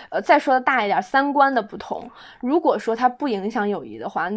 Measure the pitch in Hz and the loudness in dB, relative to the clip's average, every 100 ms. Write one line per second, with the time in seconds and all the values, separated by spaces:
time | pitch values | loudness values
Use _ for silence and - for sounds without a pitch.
0 | - 262 220 302 294 262 247 262 202 196 | -8 -6 4 4 4 2 2 0 2 0
1 | - 269 285 277 277 247 208 208 - - | 2 0 2 4 4 2 -4 -12 -10 -12
2 | - - - - 247 330 302 214 233 226 | -12 -20 -20 -10 -2 0 2 0 -2 0
3 | 254 247 294 196 202 226 208 185 123 110 | 0 0 -4 -2 -4 -2 -2 -4 -8 -12
4 | 123 165 175 | -8 -4 -4